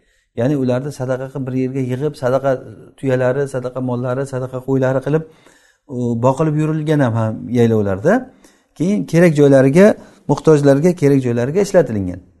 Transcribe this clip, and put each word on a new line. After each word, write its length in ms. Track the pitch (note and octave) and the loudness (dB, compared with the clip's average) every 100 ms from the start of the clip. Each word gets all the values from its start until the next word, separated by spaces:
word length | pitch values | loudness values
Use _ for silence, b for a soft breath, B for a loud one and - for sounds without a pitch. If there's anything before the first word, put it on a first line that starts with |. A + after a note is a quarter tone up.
| _ _ _ - | _ _ _ -4
Ya'ni 180 | B2 C#3+ | -2 -2
ularni 340 | B2+ B2 D3 | -2 -2 -4
sadaqa 340 | C3+ B2+ B2+ C3+ | -8 -6 -6 -6
qilib 200 | C#3 C3 | -10 -6
bir 60 | |
yerga 260 | B2+ B2+ C3 | -4 -4 -4
yig'ib, 340 | B2 B2+ D3+ D3+ | -6 -4 -6 -4
sadaqa 360 | B2+ C3 C3+ B2+ A2 G#2+ - | -2 0 0 -4 -6 -20 -20
tuyalari, 500 | - C3+ B2+ B2+ C3+ C3+ | -8 -2 0 0 -2 -4
sadaqa 320 | C3 B2 C3 | -6 -8 -6
mollari, 420 | B2+ A#2+ B2+ B2+ C3+ | -6 -4 -4 -6 -6
sadaqa 320 | B2+ B2+ B2+ | -6 -8 -8
qo'ylari 420 | B2+ C3+ C3 C3+ | -2 0 0 0
qilib, 200 | C3+ D#3 D#3+ b b b b b - | -2 -2 -4 b b b b b -12
u 100 | B2+ A#2+ A#2 | -6 -4 0
boqilib 340 | B2 C3 D#3+ D3+ | 0 2 0 0
yurilgan 440 | D3+ D#3 D3+ D3 | -2 -2 -2 0
ham, 140 | B2+ | 0
ham 200 | A2+ A2 G#2+ G2 | 0 -2 -6 -4
yaylovlarda. 640 | A#2+ A#2 A2 G2+ F#2+ C#3 B3 B3+ b b b b - | 0 2 2 0 -2 0 0 -2 b b b b -6
Keyin 260 | E3+ G#3 D#3 | -2 -2 0
kerak 280 | D#3+ F3 D3 | 2 4 6
joylariga, 520 | C#3+ C#3 C3+ D#3 G#3 - B B B | 6 6 6 6 4 4 B B B
muhtojlarga 640 | C#3+ - D3+ C#3 C#3 F3 F3 | 0 4 4 4 4 2 2
kerak 240 | C#3 C#3 | 2 2
joylariga 380 | B2+ A#2+ B2 E3+ | 0 -2 -2 -2
ishlatilingan. 580 | G3 F3+ C3+ G#2+ F#2 F2 - _ | 0 2 2 -2 -6 -8 -14 _